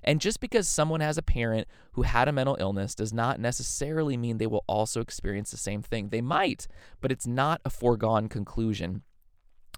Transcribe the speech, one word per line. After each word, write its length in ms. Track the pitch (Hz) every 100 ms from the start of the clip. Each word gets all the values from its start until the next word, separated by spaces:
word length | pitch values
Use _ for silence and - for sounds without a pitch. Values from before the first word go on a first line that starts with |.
And 160 | - 151
just 200 | 202 -
because 280 | 247 233 185
someone 320 | - 151 160
has 160 | 151 156
a 60 |
parent 440 | - 123 117 110 - - -
who 100 | -
had 260 | 117 117 135
a 40 |
mental 240 | 143 131 -
illness 340 | 95 98 101
does 180 | - 107
not 280 | 113 120 -
necessarily 760 | 120 123 - - 139 160 151 123
mean 220 | 120 113
they 80 | 113
will 160 | 107 -
also 320 | 104 110 117
experience 500 | 101 - - 101 107
the 60 | 110
same 260 | - 104
thing. 280 | - 113 101
They 100 | 113
might, 480 | 123 - - - - - - -
but 100 | 131
it's 160 | 131 120
not 340 | 123 143 165
a 60 | 131
foregone 580 | - 120 113 110 110 107
conclusion. 720 | 104 98 - 113 101 87 95 - _ - _ - - -